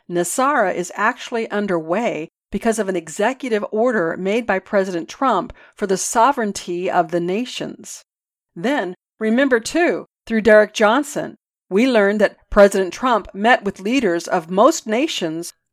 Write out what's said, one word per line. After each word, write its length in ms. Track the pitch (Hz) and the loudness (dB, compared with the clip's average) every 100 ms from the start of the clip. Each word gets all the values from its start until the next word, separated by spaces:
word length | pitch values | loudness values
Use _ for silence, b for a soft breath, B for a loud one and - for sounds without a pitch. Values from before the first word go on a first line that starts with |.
| - | -6
nasara 640 | 175 175 - 262 294 190 | -4 -2 0 0 2 0
is 180 | - 175 | -2 -6
actually 560 | - 214 247 - 233 226 | -2 -2 -2 -6 -6 -4
underway 800 | 208 202 170 160 190 233 151 165 _ _ | -4 -2 -2 -2 -2 -2 -4 -10 _ _
because 280 | 196 226 220 | -4 -2 -2
of 100 | 190 | -2
an 80 | 185 | -4
executive 680 | 160 - 214 262 262 208 208 | -6 -2 -2 -2 -4 -4 -2
order 460 | 214 247 220 165 170 | -2 0 0 -2 -2
made 300 | 185 226 220 | -2 -2 -2
by 120 | 190 | -4
President 500 | - 202 190 175 - | -2 -2 0 -4 -8
Trump 420 | - 269 196 - B B | -4 0 0 -2 B B
for 120 | - 202 | -8 -4
the 120 | 190 | -2
sovereignty 920 | - 240 233 254 214 196 - 175 185 | 0 2 4 2 -4 -6 -6 -4 0
of 200 | 180 165 | 0 0
the 100 | 175 | -2
nations. 840 | 175 202 247 - 156 - - - _ _ _ _ _ 175 | -2 -4 -4 -8 -10 -12 -18 -20 _ _ _ _ _ -8
Then, 380 | 208 285 180 185 _ _ | -4 -2 -4 -10 _ _
remember 420 | 220 233 277 240 | 0 2 2 0
too, 460 | 226 311 339 175 - _ | 0 0 0 0 -6 _
through 160 | - 226 | -4 0
Derek 320 | 214 214 208 | 6 6 6
Johnson, 640 | - 214 254 285 170 156 - _ _ _ | 2 2 2 -2 -6 -10 -12 _ _ _
we 180 | 190 262 | 0 4
learned 340 | 233 196 208 | 4 2 2
that 160 | 202 - _ | 0 -2 _
President 460 | 214 202 196 175 | 6 6 6 -2
Trump 340 | - 254 220 - | -2 0 0 -2
met 300 | 196 220 247 | -2 2 2
with 160 | 202 - | 0 -6
leaders 460 | 196 269 208 170 - | -2 0 2 0 -2
of 240 | 180 160 | -4 -2
most 360 | 185 285 - 220 | 4 4 2 -4
nations 640 | 220 320 - 170 165 175 - _ | -2 -2 -4 -6 -6 -10 -16 _